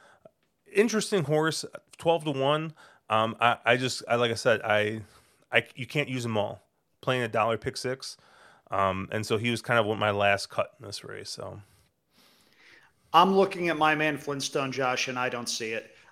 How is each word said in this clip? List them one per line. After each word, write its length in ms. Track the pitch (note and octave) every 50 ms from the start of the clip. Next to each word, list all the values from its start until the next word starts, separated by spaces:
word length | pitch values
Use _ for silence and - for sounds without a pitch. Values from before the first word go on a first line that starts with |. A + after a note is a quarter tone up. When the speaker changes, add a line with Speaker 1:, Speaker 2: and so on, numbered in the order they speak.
| - - _ _ - - _ _ _ _ _ _ _ -
Speaker 1:
Interesting 520 | - G3 A3+ G#3+ G#3+ G#3 - - G#3+ F#3+ C#3+
horse, 400 | D3 D3+ D3+ D#3 D#3+ D3+ - - - - - - _ - -
twelve 260 | - E3 E3 E3 D#3
to 60 | D#3
one. 420 | C#3 C3+ C3+ C#3 D3+ D#3 D#3+ D#3+ - - - - _ _ _ -
Um, 260 | A2 A2 A2 A2+ G#2+ -
I, 180 | A#2 A#2+ A#2 - -
I 100 | A#2 B2
just, 260 | B2+ C3 B2 - - - -
I, 60 | A#2+
like 160 | A#2+ B2 A#2
I 40 | A2+
said, 280 | - - B2+ A2 G2+
I, 400 | - G#2+ G#2+ G#2+ G#2 G#2+ A2 A2 G#2 - - - _ _ _ _ _ _
I, 140 | A#2+ A#2+ - - _
you 120 | C#3+ A#2+
can't 220 | - - D3 C3+ B2+
use 140 | C3 B2
them 160 | A#2 A#2+ A2 G#2
all. 240 | G2+ A2 - - _ _ _ _ _ _ _ _
Playing 200 | - C3+ B2+ B2+
a 60 | A#2+ A2
dollar 300 | A2 A2+ G#2+ A#2 A2+ -
pick 180 | - C3+ A#2+
six, 400 | - - B2+ C3 - - - - - _ _ _ - - - - _ _ -
um, 380 | F#2+ G2 G2 F#2+ F#2+ F#2+ F#2+ -
and 160 | - A2 G#2+
so 100 | - A#2
he 140 | G#2 A#2 A#2+
was 100 | A#2 G#2+
kind 200 | - - A#2+ A#2
of 180 | G#2+ G#2 A2 G2+
my 140 | G#2 G#2+
last 360 | G2+ G2+ G2+ G2+ G2+ G2 - -
cut 220 | - - - - - -
in 80 | -
this 160 | G2+ G2+ -
race. 260 | - - G#2 G2+ G#2 -
So 320 | - - G#2 F#2+ G2 G2+ G2+ _ _ _ _ _ _ _ _ _ _ _ _ _ _ _ _ _ _ _ - - - - _ _ _ _ _ _
Speaker 2:
I'm 220 | - E3 F#3 G3 F#3+
looking 340 | F#3+ F#3+ F#3+ - F3 F3 E3+
at 80 | D#3
my 200 | D3+ D#3 D#3 D3+
man 200 | D3+ D#3 D3+ D3
Flintstone, 540 | C#3 - D3 C#3+ C#3 C3+ - - D3 C3+ C3
Josh, 380 | B2 C3 C3 B2+ B2+ B2 - C3+
and 100 | B2+ B2
I 100 | B2+ B2+
don't 200 | A#2+ A#2+ A#2 A2+
see 240 | - - A#2 A2
it. 240 | A2+ G#2+ - - - - - -